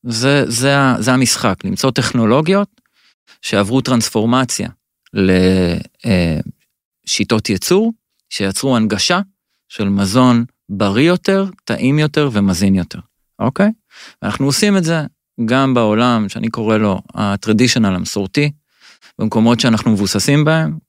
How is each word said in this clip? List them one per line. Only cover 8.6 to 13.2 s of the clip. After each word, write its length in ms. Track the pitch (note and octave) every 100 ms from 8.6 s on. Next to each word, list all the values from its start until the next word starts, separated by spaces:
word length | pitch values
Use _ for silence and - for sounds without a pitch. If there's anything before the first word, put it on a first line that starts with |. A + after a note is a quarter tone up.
| C3+
הנגשה 440 | B2 A2 G2+ - F3+ G3 _ _ _ _
של 200 | - G2+
מזון 560 | G2 F#2+ A#2+ B2+ A#2+ A#2+ _ -
בריא 380 | G2 G2+ G#2 D#3+
יותר, 380 | F3+ - G3 G3 -
טעים 340 | - A2 B2+ D3+
יותר 300 | D3+ D3+ C#3+
ומזין 440 | G#2 G2 F2 G2
יותר, 240 | F#2+ E2+ - - _